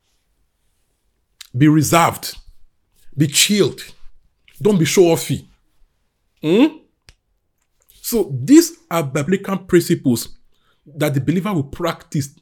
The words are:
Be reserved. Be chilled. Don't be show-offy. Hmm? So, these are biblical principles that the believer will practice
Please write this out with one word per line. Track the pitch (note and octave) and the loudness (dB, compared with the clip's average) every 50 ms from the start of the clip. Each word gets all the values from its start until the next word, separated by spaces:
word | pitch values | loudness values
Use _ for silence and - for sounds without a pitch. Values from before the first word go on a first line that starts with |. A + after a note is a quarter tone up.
| _ _ _ _ _ _ _ _ _ _ _ _ _ _ _ _ _ _ _ _ _ _ _ _ _ _ _ - - _ - | _ _ _ _ _ _ _ _ _ _ _ _ _ _ _ _ _ _ _ _ _ _ _ _ _ _ _ -20 -18 _ -2
Be | B2 C#3+ D#3 | 2 2 4
reserved. | D3+ D#3+ C#3+ F#2+ B2+ E3 E3+ B2+ - - - - - - - - - - - - _ _ _ _ _ _ - - - | 4 2 2 2 2 2 2 2 -2 -4 -10 -14 -14 -14 -20 -20 -20 -20 -20 -20 _ _ _ _ _ _ -20 -10 -4
Be | C#3 D#3 - | -2 -2 -2
chilled. | - - - - G#3 G3+ E3+ A#2 - - - - - - - - - - _ _ _ _ _ _ _ - | 0 0 0 0 2 2 0 0 -2 -8 -16 -20 -20 -18 -18 -18 -18 -20 _ _ _ _ _ _ _ -2
Don't | C#3 G#3 G#3 F3 | 0 2 2 2
be | E3 | 0
show-offy. | D3 - G#3 F3+ E3+ E3 E3 - - C#3+ C3 - _ _ _ _ _ _ _ _ _ _ _ _ _ _ _ _ _ _ - | 2 4 4 4 4 4 0 -2 -4 -6 -6 -8 _ _ _ _ _ _ _ _ _ _ _ _ _ _ _ _ _ _ -8
Hmm? | - D3+ E3+ A3 C#4 D#4 - - _ _ _ _ _ - - _ _ _ _ _ _ _ _ _ _ _ _ _ _ _ _ _ | -2 0 2 4 2 2 0 -6 _ _ _ _ _ -20 -20 _ _ _ _ _ _ _ _ _ _ _ _ _ _ _ _ _
So, | - - A#3 A3+ F#3+ - C#3 B2 | -10 -4 -2 -2 -2 -2 -4 -4
these | B2 - C#4 D#4+ E4+ - - _ _ - | 4 6 6 6 6 2 -6 _ _ -6
are | E3+ E3+ D#3 | -4 -4 -4
biblical | C3+ B2 D#3 C#3+ F3 G3 F#3+ G3 - G3 F#3 | -4 -4 -4 -2 -2 -2 -2 -2 -6 -8 -8
principles | F#3+ - F3+ E3+ E3+ - E3+ C#3+ - C#3 A#2+ A#2 - - - - _ _ _ _ _ _ _ _ _ | -4 0 0 0 2 2 -2 -2 0 -2 -2 -2 -4 -10 -14 -20 _ _ _ _ _ _ _ _ _
that | - C#3 C#3+ D3+ D3+ C3+ | -16 -8 -6 -4 -2 -2
the | C#3 | -2
believer | A2 A#2+ E3+ F#3+ E3 G#3+ | -2 -2 -2 -2 -2 -2
will | G3+ D#3+ | -4 -4
practice | C3+ C3+ - - E3+ E3 E3 - - - - D#3 C#3 - - _ | -4 -6 -8 -8 -6 -6 -6 -8 -12 -8 -6 -6 -6 -8 -12 _